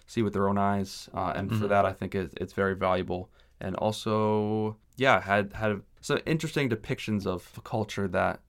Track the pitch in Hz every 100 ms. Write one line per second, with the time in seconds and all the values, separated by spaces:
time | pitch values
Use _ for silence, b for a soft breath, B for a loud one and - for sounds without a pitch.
0 | b - 104 98 98 101 101 101 98 -
1 | - - 92 85 98 110 104 101 98 98
2 | 98 98 92 - 92 - 98 95 95 92
3 | 87 90 92 b b b - 92 110 107
4 | - 107 107 107 107 107 107 107 _ -
5 | 131 110 95 101 101 - 110 101 - -
6 | - 147 - 160 160 208 190 113 - 131
7 | - 107 98 92 - - - 117 104 -
8 | 98 92 92 87